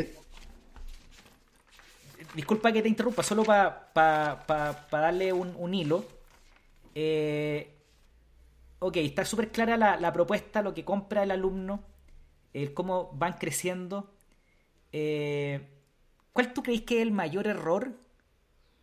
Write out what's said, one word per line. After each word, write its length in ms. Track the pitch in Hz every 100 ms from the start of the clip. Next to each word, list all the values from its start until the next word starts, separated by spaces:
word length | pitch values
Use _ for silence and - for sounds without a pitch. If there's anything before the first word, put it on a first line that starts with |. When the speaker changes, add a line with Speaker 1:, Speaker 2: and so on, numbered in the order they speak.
| 165
Speaker 1:
eh. 100 | - - - - - - - - - - - - - _ _ _ - - - - - 160 156
Speaker 2:
disculpa 360 | 143 214 233
que 100 | 220
te 60 | 220
interrumpa, 360 | 214 220 214
solo 200 | - 214
pa, 480 | 214 208 185 - -
pa, 520 | - 160 156 151 139 -
pa, 400 | 151 147 143 -
pa 100 | 151
darle 340 | 156 180 190
un, 200 | 185 180 170
un 160 | 175
hilo. 320 | 190 151 165 - - - - - - _ _ - -
Eh, 800 | 156 156 151 147 151 147 - - _ _ _ _ _ - - - - -
ok, 180 | 185 180
está 280 | 151 143 185
súper 260 | 220 220
clara 240 | - 226 226
la, 220 | 214 170
la 160 | 170
propuesta, 480 | 160 170 208 - 214
lo 120 | 202
que 120 | 160 160
compra 380 | 196 196 214
el 80 | 196
alumno, 520 | 190 190 190 185 202 - - - - - _ _
el 200 | 135 143
cómo 380 | 143 180 185 175
van 200 | 143 170
creciendo. 800 | 175 165 143 180 180 180 202 196 _ _ _ _ _ _ _ _
Eh, 760 | 151 151 151 147 143 143 139 - - _ _ _ _ _
¿cuál 220 | - 247
tú 100 | 247
crees 200 | 254 233
que 140 | 226 233
es 40 |
el 100 | 226
mayor 360 | 208 165 170 208
error? 500 | 196 156 185 262 240 - _ _ _ _ _ _ _